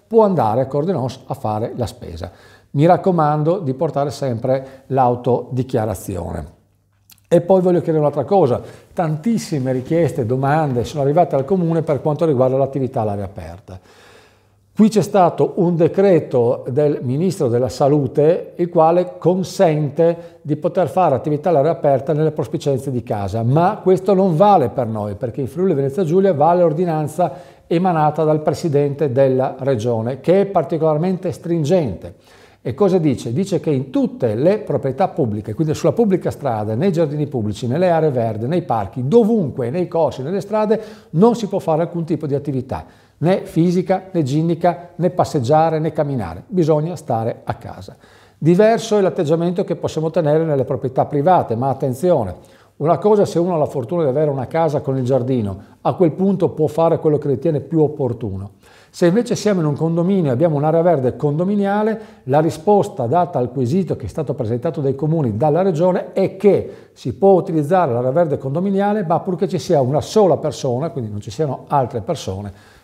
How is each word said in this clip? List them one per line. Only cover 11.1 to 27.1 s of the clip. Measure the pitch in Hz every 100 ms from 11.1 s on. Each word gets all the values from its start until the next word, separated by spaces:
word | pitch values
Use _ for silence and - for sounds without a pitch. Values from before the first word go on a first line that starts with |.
| 156 170
al | 139 131
comune | 190 165 165
per | 160 135
quanto | 156 147 165
riguarda | 123 131 135
l'attività | 135 139 123 123
all'aria | 107 101 95
aperta. | 95 82 87 - 92 _ - - - _ _ _ _ _ -
Qui | 214
c'è | 214
stato | - 202 170 - 143 -
un | 175 165
decreto | 165 - 196 160 - 127 117 - -
del | 127 147 151
Ministro | 127 139 185 - 127
della | 120 127
Salute, | - 139 151 131 - 151 185 - -
il | 175
quale | 175 160 175 180 -
consente | 160 185 180 - 180 151 147 - 170 170 - -
di | 143 151
poter | 175 185 165
fare | 185 170 127
attività | 160 147 185
all'aria | 151 147
aperta | 165 143 135 -
nelle | 151 156
prospicienze | 151 143 165 147 131 143
di | 123
casa, | 123 107 98 110
ma | 113 151 180 214
questo | 190 185 190
non | 190 190 156
vale | 208 190 117
per | 135 113
noi, | 110 104 98
perché | - -
in | 123
Friuli | 170 190
Venezia | 143 139 202
Giulia | 160 185 196
vale | 143 156 180
ordinanza | 170 151 180 156 151